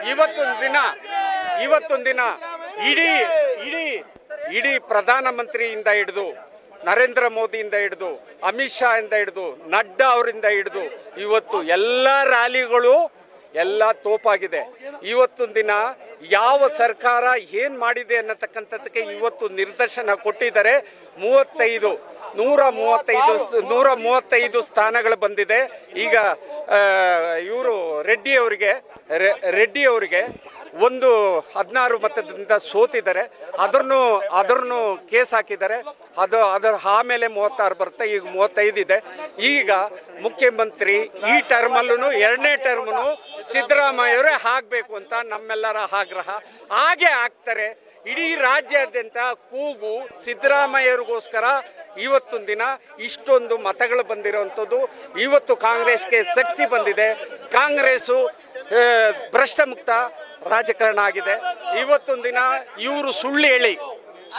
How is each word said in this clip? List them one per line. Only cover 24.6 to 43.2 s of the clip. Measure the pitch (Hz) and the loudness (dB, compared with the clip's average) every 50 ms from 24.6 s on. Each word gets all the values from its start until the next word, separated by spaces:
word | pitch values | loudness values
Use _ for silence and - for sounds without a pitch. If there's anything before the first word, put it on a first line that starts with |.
ಸ್ಥಾನಗಳು | 214 - - 220 214 220 233 240 220 226 226 | -4 -2 0 0 0 2 0 0 0 0 0
ಬಂದಿದೆ. | 180 214 202 208 208 202 208 214 240 269 254 - - - - - | 0 -2 -2 -2 -2 -2 0 0 0 0 -2 -6 -14 -20 -12 -8
ಈಗ, | 185 220 226 - 226 | -6 -2 2 2 2
ಆ, | 214 190 156 - - - 294 294 - - 208 202 202 196 190 190 185 180 180 170 165 170 165 | 2 2 -2 -4 -8 -12 -12 -12 -4 0 2 2 4 4 4 2 2 2 2 2 0 -2 -4
ಇವರು | 165 175 196 226 247 262 247 220 196 170 160 151 151 | -4 -6 -6 -6 -4 -2 -2 -2 -2 -4 -4 -6 -4
ರೆಡ್ಡಿ | 151 196 233 214 202 269 269 | 0 0 0 0 2 2 2
ಅವರಿಗೆ, | 254 233 226 208 185 208 202 226 262 - - - - - - 156 175 | 2 2 2 0 0 0 0 0 -2 -6 -14 -20 -20 -8 -4 0 2
ರೆ-, | 190 202 202 - 196 180 | 2 2 2 0 -2 0
ರೆಡ್ಡಿ | 180 196 226 214 196 285 285 | 2 2 2 2 2 2 2
ಅವರಿಗೆ | 262 233 220 202 160 175 196 220 247 - - - - - - - - - | 2 2 2 0 0 0 0 -2 -2 -8 -16 -20 -20 -20 -20 -20 -16 -2
ಒಂದು | 165 208 247 254 254 262 254 233 214 208 190 180 156 - - - | 2 2 2 2 2 4 4 4 4 4 2 0 0 -4 -4 -6
ಹದಿನಾರು | 196 196 175 233 262 247 247 233 214 | -6 -6 -2 0 0 0 0 0 0
ಮತದಿಂದ | 214 208 202 226 208 208 185 196 202 208 | -2 -2 -4 -4 -6 -8 -10 -10 -2 0
ಸೋತಿದ್ದಾರೆ. | 214 202 - - - 202 240 247 - 233 185 190 175 185 240 226 - - - 175 190 170 | 0 0 0 0 2 2 2 2 2 0 -2 0 0 0 -4 -6 -10 -16 -14 -8 -2 -2
ಅದನ್ನು, | 190 202 254 269 262 262 269 262 254 233 214 196 | 0 2 2 2 2 2 2 2 4 4 2 0
ಅದನ್ನು | 202 202 165 185 196 190 247 262 254 247 247 240 226 208 190 - - - | 0 0 0 2 2 2 2 0 0 -2 -2 -2 -2 -2 -4 -6 -4 0
ಕೇಸ್ | 208 233 254 - 233 | 0 0 2 2 0
ಹಾಕಿದ್ದಾರೆ. | 220 208 - 202 - 196 196 220 247 240 294 285 - - - - 175 | -2 -2 -4 -4 -4 -4 -4 -4 -6 -8 -12 -16 -18 -20 -10 -4 -2
ಅದು, | 190 185 214 226 214 | 0 0 2 2 2
ಅದರ | 196 190 202 202 220 214 190 - | 2 2 2 2 0 0 0 2
ಆಮೇಲೆ | 196 202 220 240 247 247 233 233 | 2 2 2 2 0 -2 -2 -2
ಮೂವತ್ತಾರು | 226 220 202 208 208 208 - 208 190 185 | -2 -2 -2 -2 -2 0 0 0 0 0
ಬರುತ್ತೆ. | 170 185 185 - - 233 | -2 -4 -6 -4 -6 -4
ಈಗ | 214 208 196 180 | -2 -2 -4 -4
ಮೂವತ್ತೈದು | 180 185 190 202 214 208 214 208 214 196 208 | -6 -2 0 0 0 2 0 0 0 0 0
ಇದೆ. | 185 185 190 330 - - - - 311 311 - 196 | 0 0 0 0 0 -6 -14 -14 -14 -14 -6 -2
ಈಗ | 220 269 285 285 233 208 202 185 202 208 185 - - - - 170 | 0 0 0 2 2 2 2 0 0 -4 -8 -12 -18 -20 -12 -8
ಮುಖ್ಯಮಂತ್ರಿ | 190 220 214 - 269 247 226 220 226 220 - - 202 196 202 208 | -8 -8 -2 0 2 2 2 0 -2 -4 -4 -2 0 0 2 0
ಈ | 220 - - 185 202 220 240 - - - | -2 -4 -8 -4 0 2 2 2 2 2
ಟರ್ಮಲ್ಲೂ, | 247 233 233 240 233 233 240 247 240 240 - - | 2 2 2 2 2 2 2 2 0 0 0 0
ಎರಡನೇ | 220 202 208 220 247 262 277 294 285 | 2 2 4 2 2 2 2 0 0
ಟರ್ಮ್ನು | 269 262 254 240 233 262 269 262 247 247 285 302 294 | 2 0 0 0 0 -2 -4 -4 -2 -2 -2 -4 -6